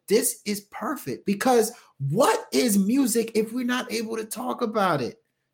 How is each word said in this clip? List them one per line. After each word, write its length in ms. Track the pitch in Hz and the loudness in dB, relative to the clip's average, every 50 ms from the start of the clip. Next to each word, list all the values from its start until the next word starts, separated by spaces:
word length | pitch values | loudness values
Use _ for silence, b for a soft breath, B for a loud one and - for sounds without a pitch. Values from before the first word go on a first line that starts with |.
| _ | _
"This 360 | - 190 233 262 - - - - | 2 2 2 2 2 -2 -4 -6
is 160 | 208 208 196 - _ | -6 -6 -6 -8 _
perfect," 560 | - - 208 254 294 - - 139 117 - - | -12 -8 -6 -6 -6 -6 -6 -8 -8 -6 -2
because 460 | - 202 202 - 262 254 240 214 - B B B B B B | -2 -2 0 2 4 4 4 4 2 B B B B B B
what 480 | 139 139 151 214 285 440 440 - - - | -4 -2 2 2 4 4 2 0 -2 -2
is 260 | - 262 262 240 202 202 | 0 2 2 4 4 2
music 540 | 190 196 247 285 269 226 208 233 220 226 - | 2 4 2 2 2 2 2 0 0 0 0
if 180 | 220 220 220 | -2 -2 -2
we're 120 | 220 254 254 | -2 -4 -4
not 280 | 240 247 254 240 - | -2 -2 -4 -4 -4
able 240 | 208 226 226 220 226 | -6 -6 -6 -6 -6
to 80 | 220 220 | -8 -8
talk 380 | 220 - 220 247 254 233 240 | -8 -8 -8 -6 -6 -6 -4
about 400 | 240 214 208 220 196 185 165 139 | -4 -2 0 2 2 2 2 0
it, 200 | 120 104 - _ _ _ _ _ _ _ | -2 -4 -8 _ _ _ _ _ _ _